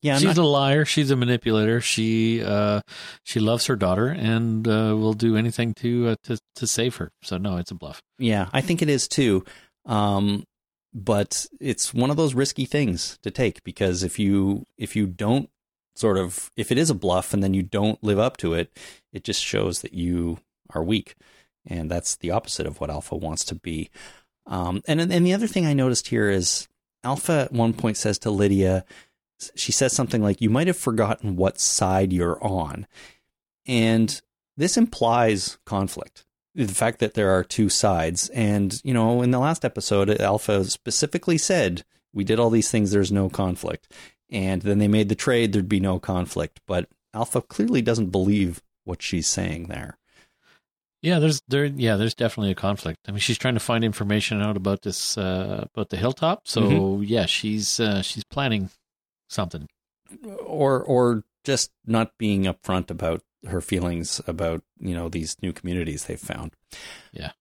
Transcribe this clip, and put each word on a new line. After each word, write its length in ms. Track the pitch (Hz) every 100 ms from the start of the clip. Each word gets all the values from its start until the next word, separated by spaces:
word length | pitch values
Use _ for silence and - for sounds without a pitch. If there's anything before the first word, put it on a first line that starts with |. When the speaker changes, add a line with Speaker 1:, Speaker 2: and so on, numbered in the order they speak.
Speaker 1:
Yeah, 120 | 147
I'm 40 | 139
Speaker 2:
She's 160 | 147 160
Speaker 1:
not 20 |
Speaker 2:
a 80 | 160
liar. 380 | 143 139 143
She's 260 | 151 - 143
a 60 | 135
manipulator. 640 | 120 123 - 110 107 117
She, 640 | 117 - 110 110 113 113
uh, 360 | 104 104 104 104 - - - -
she 160 | - -
loves 260 | 110 117 -
her 100 | 123
daughter 320 | 98 92 120
and, 600 | - 110 113 117 110 113
uh, 260 | 110 110 107
will 180 | 110
do 220 | 107 117 110
anything 360 | 113 113 117
to, 340 | 107 123 120 120
uh, 80 | 113
to, 140 | - 117 _ -
to 100 | 120
save 300 | - 120 -
her. 140 | 82 _
So 160 | - 92
no, 180 | 101 90
it's 140 | 87
a 40 |
bluff. 280 | 92 76 71 _ _
Speaker 1:
Yeah, 300 | 123 104 90
I 80 | 135
think 220 | 156 170
it 60 | 156
is 180 | 139 -
too. 360 | - 131 95 - - _ _ -
Um, 580 | 110 104 98 101 101 - _ _ _ _
but 540 | 120 98 104 101 - - -
it's 320 | 139 120 -
one 160 | 117 127
of 60 | 147
those 180 | 160
risky 320 | 127 139 - 131
things 520 | 147 139 87 - -
to 80 | -
take, 340 | - 123 -
because 380 | - - 98 90
if 160 | 92 -
you, 460 | 101 98 98 101 - _
if 160 | 110
you 120 | - 101
don't 420 | 90 104 131 - _ _ _ _ -
sort 220 | 113 95
of, 320 | 90 - - -
if 140 | 113
it 80 | 127
is 120 | 160
a 40 |
bluff 380 | 110 95 90 -
and 80 | 104
then 120 | 98
you 80 | 95
don't 400 | 92 104 107 107
live 140 | 107 101
up 180 | 117 -
to 140 | -
it, 160 | 82 85 - - - _
it 120 | -
just 180 | - 104
shows 380 | - 104 - 87
that 140 | -
you 440 | 92 87 87 85 82 _ _ _
are 100 | 80
weak. 320 | 82 107 - - _ _ _ _ -
And 240 | 87 80
that's 260 | 87 - -
the 140 | 87
opposite 360 | 95 - - 76
of 140 | 71
what 100 | 73
Alpha 260 | 76 - 82
wants 280 | 82 80 -
to 80 | 85
be. 340 | - 80 82 - - - _ _ -
Um, 360 | 92 87 92 -
and, 140 | 156
and 260 | 170 180 180
the 80 |
other 120 | 190 220
thing 180 | - 165
I 60 |
noticed 360 | 143 131 120 -
here 220 | 117 104
is 380 | 98 87 - - _ _ _
Alpha 300 | 123 139 - 160 135
at 60 |
one 200 | 120 117
point 240 | 113 117 107
says 220 | 107 101
to 100 | -
Lydia, 540 | 101 101 98 95 92 92 - - _ _ _
s-, 100 | -
she 160 | - -
says 200 | - 131
something 300 | - 127 123
like, 180 | 104 98
"You 80 | 113
might 180 | 117 170
have 100 | 175
forgotten 580 | - 113 104 113 104 90
what 240 | 95 -
side 500 | - - 95 95 95
you're 300 | 90 87 85
on." 440 | 95 92 78 67 101 - - _ _ _ _ _ -
And 540 | 123 113 113 110 - _ _ _ -
this 200 | 165 -
implies 840 | 226 - 117 120 113 104 - - -
conflict. 580 | 101 95 - - - _ _ _
The 120 | - 113
fact 320 | 95 113 113
that 140 | 110
there 160 | - 101
are 140 | 95
two 240 | 87 - 104
sides. 600 | - 107 90 80 90 -
And, 500 | 123 107 104 98 104
you 120 | 139
know, 260 | 123 113 120
in 80 | 123
the 80 | 127
last 260 | 139 165
episode, 440 | 127 - - 101 98 107
Alpha 440 | 101 104 - 104
specifically 720 | 95 - - - 147 175 - 165
said, 460 | - 185 104 85 - _ _
"We 100 | -
did 140 | 98 110
all 100 | 117
these 200 | 113 104
things, 200 | 117 101
there's 220 | 101 95
no 160 | 101 95
conflict." 640 | - 95 92 - - _ - - _ _
And 320 | 107 95 95
then 160 | 101 101
they 100 | 104
made 200 | 107 104
the 60 |
trade, 380 | 107 - 120 117
there'd 160 | 101 92
be 120 | 104
no 180 | 98 92
conflict. 600 | - 92 87 - 82 _ _
But 220 | 90 87 _ _
Alpha 300 | 113 117 123
clearly 400 | - - 220 247
doesn't 280 | 117 113 101
believe 520 | 95 95 104 95 85 _ _
what 180 | - 87
she's 240 | - 180 -
saying 380 | - 92 82 85
there. 300 | - - - _ _ _ _ _ _ _ _ _ _
Speaker 2:
Yeah, 160 | 156 175
there's, 200 | 156 147 _
there, 200 | 139 143
yeah, 280 | 139 117 101
there's 180 | 110
definitely 360 | - 117 - 101
a 60 | 92
conflict. 420 | 95 101 - 82 -
I 60 |
mean, 80 | 101
she's 180 | - 113
trying 160 | 131
to 60 | 117
find 240 | - 117
information 560 | 113 104 101 107 - 107
out 140 | 104 101
about 260 | 95 98
this, 340 | 104 92 - -
uh, 500 | 95 92 98 104 104
about 180 | - 104
the 60 | 92
hilltop. 520 | 113 135 160 196 -
So, 140 | -
Speaker 1:
Mm-hmm. 400 | 104 151 98 98
Speaker 2:
yeah, 220 | 104 117 175
she's, 520 | - 107 107 101 -
uh, 240 | 113 98
she's 220 | 95 -
planning 460 | - - 139 107 95 _ _ _ _ _ _
something. 400 | - 92 80 73 _ _ _ _ - 233 202
Speaker 1:
Or, 420 | - 160 139 131
or 400 | - 127 123 117 - _
just 260 | - - - _ -
not 300 | 113 110 _
being 260 | 110 101
upfront 460 | 95 87 - 92 87
about 320 | 82 82 82 _ _ -
her 140 | 90
feelings 600 | - 95 87 85 82 - -
about, 360 | 85 85 82 - _
you 140 | -
know, 140 | 85 85
these 280 | 85 80 -
new 100 | 92
communities 540 | 85 90 90 82 - -
they've 120 | -
found. 340 | - - - _ _ - - - -
Speaker 2:
Yeah. 200 | - - -